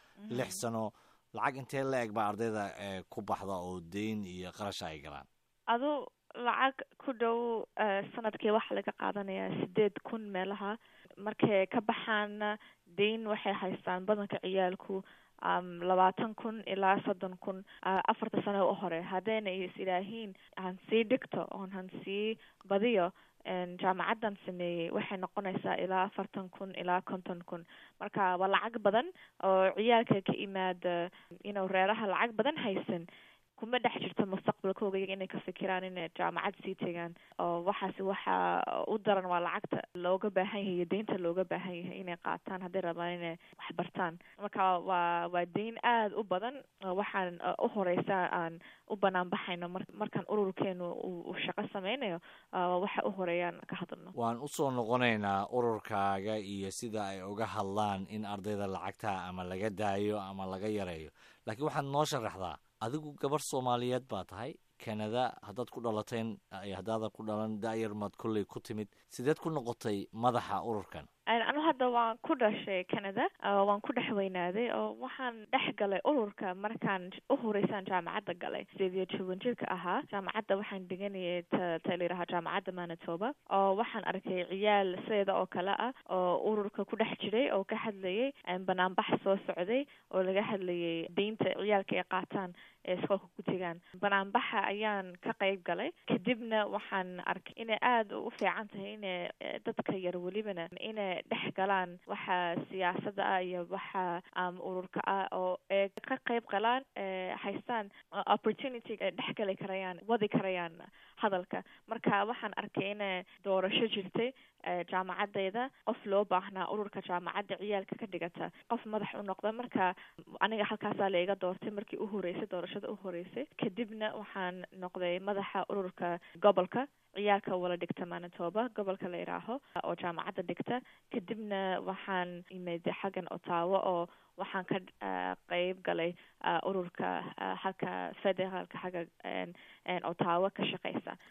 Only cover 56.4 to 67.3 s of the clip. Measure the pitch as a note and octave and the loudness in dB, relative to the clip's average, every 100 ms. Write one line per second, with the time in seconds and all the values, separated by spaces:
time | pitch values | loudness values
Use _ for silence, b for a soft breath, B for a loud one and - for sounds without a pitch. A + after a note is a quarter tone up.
56.4 | G2 G2+ G2 - A#2+ G#2+ G2+ G2 F#2+ G2+ | -4 -4 -4 -6 -4 -4 -4 -6 -6 -4
57.4 | A2 G2+ G2 G2+ G#2+ F#2+ F#2+ G#2+ G#2 G2+ | -2 -2 0 2 2 0 -2 -6 -4 -4
58.4 | F#2+ G#2 G2+ F#2 F2+ - A2 F#2 F2+ F#2 | -2 -2 -2 -2 -6 -4 -4 -4 -4 -6
59.4 | F2+ F#2 A2 F#2+ G#2+ G2 G#2 G#2 F#2+ G2 | -6 -2 -2 0 0 2 2 0 -4 -6
60.4 | F#2 F#2+ G#2+ G#2 F#2 E2 D#2 B B B | -6 -4 -2 -2 -2 -6 -10 B B B
61.4 | - A2 D3+ D3 C#3 C#3+ D3+ D3 A2 F#2 | -8 -4 -2 -2 0 2 2 0 -2 -4
62.4 | F2+ D2 _ _ A2+ D3+ D3+ C#3+ C#3+ D3 | -6 -8 _ _ -2 -2 -6 -4 0 0
63.4 | - C#3 B2+ A#2+ B2 B2 C3 G2+ F2 F#2+ | 0 0 2 2 2 0 -2 -6 -6 -8
64.4 | B2 - _ - - G#2+ G#2+ A#2+ B2+ - | -10 -10 _ -12 -6 -4 0 2 0 -2
65.4 | - G#2 A#2+ - A#2 G#2+ G#2 A#2 A2+ G2+ | -8 -6 -6 -4 0 0 0 -2 -2 -4
66.4 | _ G2 G2 G2 F#2+ A2+ A2 - G#2+ | _ -10 -8 -4 -2 0 0 -4 -2